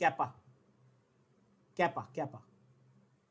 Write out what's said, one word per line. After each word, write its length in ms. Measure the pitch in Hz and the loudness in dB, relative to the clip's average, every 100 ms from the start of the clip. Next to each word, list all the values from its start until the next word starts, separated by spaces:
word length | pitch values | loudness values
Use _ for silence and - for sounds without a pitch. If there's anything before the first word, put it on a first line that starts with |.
kappa, 300 | 165 - 131 - - - _ _ - _ _ _ _ _ _ _ _ - | 2 2 -2 -6 -20 -20 _ _ -20 _ _ _ _ _ _ _ _ 0
kappa, 320 | 170 165 110 - | 0 0 -8 -6
kappa। 220 | 139 117 - - - - - - - _ _ | -6 -8 -20 -20 -20 -20 -20 -20 -20 _ _